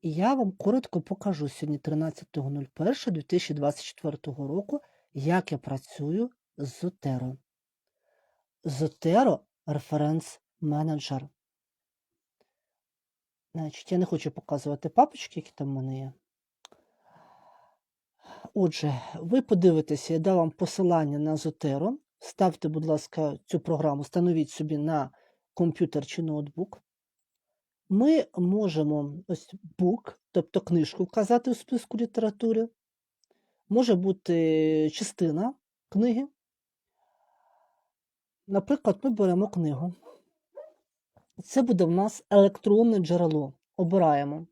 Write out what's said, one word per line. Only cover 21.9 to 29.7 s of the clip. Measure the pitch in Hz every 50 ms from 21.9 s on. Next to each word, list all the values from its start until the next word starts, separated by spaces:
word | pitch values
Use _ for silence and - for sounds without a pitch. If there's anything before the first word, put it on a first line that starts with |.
| 269 302 _ _ _ _
Ставте, | - - - - 196 185 - - - 156
будь | 156 160 156
ласка, | 156 156 151 - - - - 156 147 139 - _
цю | _ - 170
програму, | - - 165 143 156 156 143 143
встановіть | 147 - - 175 175 180 170 160 147 143
собі | - - 156 151 151
на | 147 147 156 165 151 135 135 _ _ _ _ _ _ _ _ _
комп'ютер | - 175 170 151 - 180 151 - - -
чи | - - -
ноутбук. | 165 160 151 151 147 143 _ 160 190 - - - _ _ _ _ _ _ _ _ _ _ _ _ _ _ _ _ _ _ _ _ _ _
Ми | 190 202 247 294 320 311 - - -
можемо | - 180 175 190 214 214 185 151 156 151 147 151 147 143 143 147 170 185
ось | - 180 - - _ - 196 - 160